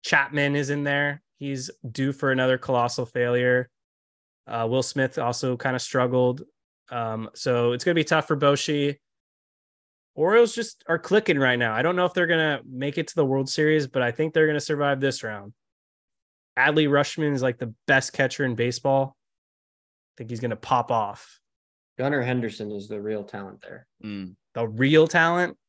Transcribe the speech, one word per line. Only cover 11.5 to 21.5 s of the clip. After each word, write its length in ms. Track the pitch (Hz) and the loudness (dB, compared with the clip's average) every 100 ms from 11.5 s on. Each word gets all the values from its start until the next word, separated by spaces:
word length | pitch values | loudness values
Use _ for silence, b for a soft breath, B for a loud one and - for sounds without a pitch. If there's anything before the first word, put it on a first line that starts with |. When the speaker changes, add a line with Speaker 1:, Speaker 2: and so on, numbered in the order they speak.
| 123 | 2
Speaker 1:
now. 160 | 120 | 0
I 80 | 110 | 0
don't 140 | 147 180 | 0 2
know 100 | 180 | 0
if 80 | |
they're 140 | 180 170 | 0 0
gonna 340 | 165 156 139 - | 2 0 -2 -8
make 280 | 127 139 147 | -8 -6 -4
it 100 | 156 | -6
to 80 | - | 0
the 100 | 139 | 0
World 240 | 135 131 | 0 -2
Series, 380 | - 151 156 135 | 0 2 2 0
but 140 | 135 | -2
I 80 | 120 | -2
think 220 | 117 156 | 0 -2
they're 140 | 160 156 | 2 2
gonna 120 | 151 | 2
survive 380 | - 147 143 135 | -2 -2 0 0
this 220 | 135 127 | -2 -2
round. 300 | 113 104 101 - _ _ _ _ _ _ _ _ _ - | -8 -10 -14 -20 _ _ _ _ _ _ _ _ _ 0
Adley 300 | 131 151 151 | 2 4 4
Rutschman 460 | 143 143 - 151 | 4 2 -2 -2
is, 80 | 139 | 0
like, 160 | 127 123 | -2 -2
the 160 | 120 110 - | -8 -10 0
best 260 | 135 - | 0 0
catcher 320 | - 131 - 135 | -2 -2 0 -4
in 80 | |
baseball. 640 | 117 120 117 139 135 135 _ | -2 -2 -2 0 0 0 _
I 960 | _ _ _ _ _ _ _ _ _ _ | _ _ _ _ _ _ _ _ _ _
think 100 | 113 | -12
he's 100 | 117 | -6
gonna 160 | 120 127 | -4 -6
pop 360 | - 127 117 | 0 0 2
off. 480 | 117 101 104 - - _ | 0 -2 -8 -18 -20 _